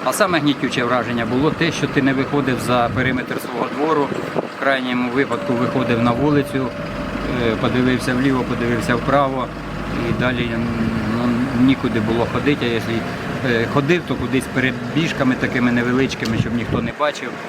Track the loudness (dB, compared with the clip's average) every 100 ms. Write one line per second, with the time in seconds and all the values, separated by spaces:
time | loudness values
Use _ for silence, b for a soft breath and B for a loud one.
0 | -2 0 2 2 2 0 0 0 2 0
1 | 0 -2 0 2 2 2 -2 0 0 2
2 | 2 2 0 0 0 0 2 2 2 0
3 | 0 0 -4 -6 -6 -4 -4 -2 2 2
4 | 0 -2 -4 -4 -6 -4 0 0 0 -2
5 | 0 0 0 -2 0 0 0 0 2 2
6 | 2 4 4 2 2 -2 -4 -6 -8 -6
7 | -6 -4 -4 0 0 2 0 2 2 2
8 | 0 0 2 2 0 -2 0 0 0 0
9 | 2 2 2 0 -4 -8 -10 -8 -4 -4
10 | -2 0 0 0 -2 -2 -2 0 -2 -2
11 | -2 0 0 0 0 4 4 4 0 0
12 | 0 0 0 0 0 0 0 0 -2 -2
13 | -4 -6 -6 -4 0 2 2 2 2 0
14 | 0 -4 0 0 0 0 0 0 -4 -2
15 | -2 0 0 2 0 0 2 2 2 2
16 | 0 -2 -2 0 0 -2 -2 -2 -2 -2
17 | -4 -2 -10 -10